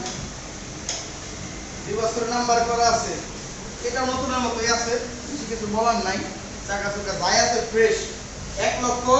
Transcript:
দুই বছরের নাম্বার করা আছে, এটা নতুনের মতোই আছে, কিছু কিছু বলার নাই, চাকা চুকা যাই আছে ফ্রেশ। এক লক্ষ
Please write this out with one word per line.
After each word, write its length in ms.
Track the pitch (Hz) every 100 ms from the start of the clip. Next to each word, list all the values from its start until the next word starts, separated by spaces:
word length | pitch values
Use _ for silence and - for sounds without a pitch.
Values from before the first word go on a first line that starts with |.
| - - - - - - - - - - - - - - - - - -
দুই 100 | - 214
বছরের 300 | 226 233 226
নাম্বার 240 | 240 240 233 233
করা 180 | 233 233
আছে, 180 | 226 185 156 - - - - - - 240
এটা 140 | 254 254
নতুনের 300 | 254 277 254
মতোই 240 | 240 226 233 226
আছে, 160 | 226 240 - - -
কিছু 180 | - 196
কিছু 160 | 220 208
বলার 240 | 214 233 214 190
নাই, 120 | 202 202 - - - -
চাকা 220 | 202 202
চুকা 180 | 202 190 165
যাই 160 | 180 226
আছে 140 | 240 240 -
ফ্রেশ। 260 | 220 220 - - - - - - 285 640
এক 80 | 254
লক্ষ 220 | 247 247 247 262